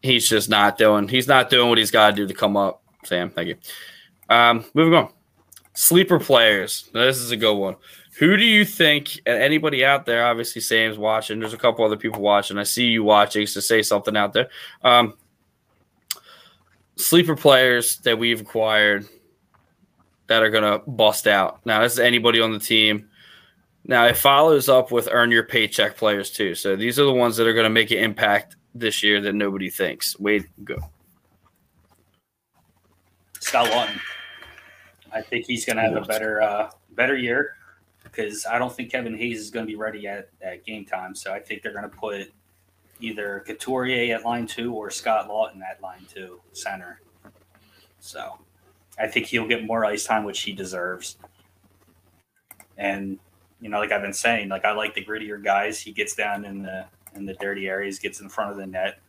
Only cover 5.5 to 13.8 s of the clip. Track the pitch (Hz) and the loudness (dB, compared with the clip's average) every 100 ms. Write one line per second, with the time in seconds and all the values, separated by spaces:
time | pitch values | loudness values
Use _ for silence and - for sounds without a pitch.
5.5 | - _ - - 175 185 165 - 131 113 | -20 _ -2 2 4 4 2 4 6 6
6.5 | 101 90 - - 113 127 127 120 117 110 | 4 0 -8 -8 0 2 0 -4 0 0
7.5 | 104 98 92 - - _ - 156 202 226 | 0 -2 -6 -18 -20 _ 0 2 4 4
8.5 | 214 208 - 160 147 143 - - 117 135 | 4 2 2 4 4 -2 -6 -2 2 2
9.5 | 151 156 139 135 139 135 117 120 117 117 | 2 0 0 2 2 0 0 2 0 -4
10.5 | - - 113 110 107 107 110 110 110 110 | -8 -2 0 0 -2 -2 -2 -4 -8 -8
11.5 | 113 120 113 110 107 117 110 104 101 98 | 0 0 2 0 0 -6 -2 2 2 0
12.5 | 101 104 - 120 113 107 104 104 107 104 | -6 -6 -2 0 2 4 6 4 0 -4
13.5 | 101 - 113 | -4 2 2